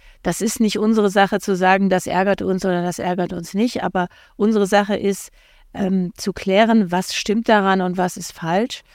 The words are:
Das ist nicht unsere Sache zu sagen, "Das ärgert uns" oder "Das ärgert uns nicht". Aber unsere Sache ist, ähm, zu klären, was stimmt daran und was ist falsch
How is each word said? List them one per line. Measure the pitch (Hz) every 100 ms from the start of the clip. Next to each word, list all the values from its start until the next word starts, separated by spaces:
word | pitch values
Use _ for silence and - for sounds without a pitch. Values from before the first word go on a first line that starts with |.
| - _
Das | - 165
ist | 214 -
nicht | 214 190
unsere | 214 220 202
Sache | 202 196 202
zu | - 185
sagen, | 185 196 196
"Das | 180 -
ärgert | 175 196 190
uns" | 190 185 190
oder | 175
"Das | 175 -
ärgert | 180 180 175
uns | 180 170
nicht". | 196 240 -
Aber | 180 185 175 - _ -
unsere | 208 214 190
Sache | 202 202 202
ist, | 196 196 - _ _ _ _
ähm, | - 190 190 180 -
zu | -
klären, | - 196 190 226 226 180
was | 180 -
stimmt | - - 214 226
daran | 214 196 190
und | 185 185
was | 180 -
ist | 170
falsch | - 165 180 247 - _